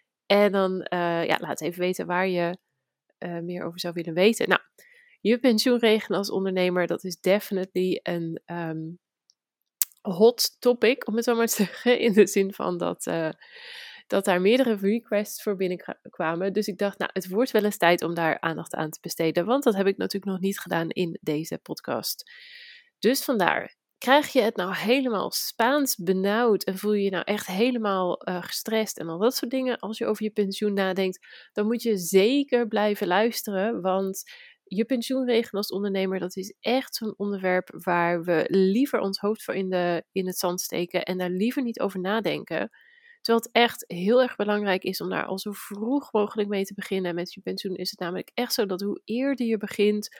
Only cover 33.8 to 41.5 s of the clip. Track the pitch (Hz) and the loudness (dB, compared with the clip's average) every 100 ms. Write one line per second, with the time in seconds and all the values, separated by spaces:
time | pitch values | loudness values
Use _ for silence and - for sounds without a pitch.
33.8 | 185 190 190 196 - - - _ _ 190 | 0 0 0 -6 -12 -20 -20 _ _ -2
34.8 | 226 254 226 262 247 233 233 202 202 196 | 0 -2 0 -2 2 2 0 -4 -4 -4
35.8 | 202 190 190 190 185 190 190 - - 262 | -2 0 0 -2 -4 -6 -10 -6 0 0
36.8 | - - 220 - 202 196 185 185 180 - | -2 -8 -8 -4 -4 -2 0 0 -2 -6
37.8 | 180 175 170 175 175 160 - 196 190 214 | 0 2 2 0 0 0 2 4 4 4
38.8 | 277 - 196 196 202 220 - 190 190 185 | 2 0 -2 -2 -2 -4 -4 -4 -2 0
39.8 | 175 170 - 190 185 180 180 185 - - | 0 -2 -4 -4 -4 -2 -2 -2 -4 -4
40.8 | 175 180 - 185 180 185 226 | -2 -4 -4 -4 -2 0 0